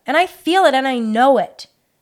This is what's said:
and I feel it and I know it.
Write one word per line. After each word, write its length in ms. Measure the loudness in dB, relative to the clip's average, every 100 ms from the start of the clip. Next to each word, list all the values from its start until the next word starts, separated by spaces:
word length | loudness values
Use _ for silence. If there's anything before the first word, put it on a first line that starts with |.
| -4
and 100 | -2
I 100 | -2
feel 380 | -6 -2 2
it 100 | 2
and 120 | 0 -2
I 120 | -4
know 360 | -4 0 2 2
it. 280 | -2 -10 -20 _ _ _